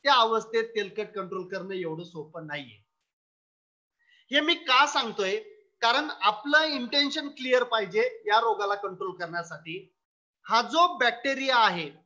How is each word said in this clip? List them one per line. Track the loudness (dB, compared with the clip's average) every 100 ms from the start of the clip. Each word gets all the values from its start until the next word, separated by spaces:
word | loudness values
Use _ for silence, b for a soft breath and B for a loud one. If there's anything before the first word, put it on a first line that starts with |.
त्या | 4
अवस्थेत | 4 4 2 0 -2
तेलकट | -2 -6 -6 -8 -8
control | -8 -8 -10 -8
करणं | -10 -8
एवढं | -8 -6 -8
सोपं | -12 -14 -14 -14 -10
नाहीये. | -12 -12 -20 _ _ _ _ _ _ _ _ _ _ _ _ b b b
हे | 0
मी | 0
का | -2 2 4 4
सांगतोय? | 2 -4 -2 -2 -4 -8 -20 _ _
कारण | 2 2 -2 0
आपलं | 0 0 2 2
intention | 2 -2 -2 -2 0 -4 -8
clear | -10 0 0
पाहिजे | 2 -2 0 0 -2 -4 2
या | 2
रोगाला | 2 -2 -2
control | -4 -6 -8 -10 -8
करण्यासाठी. | -8 -8 -10 -14 -14 -14 -16 _ _ _ _ _
हा | 0 0
जो | 2 4 2 4
bacteria | 0 2 -4 -2 2 4
आहे | 4 2 -8 -12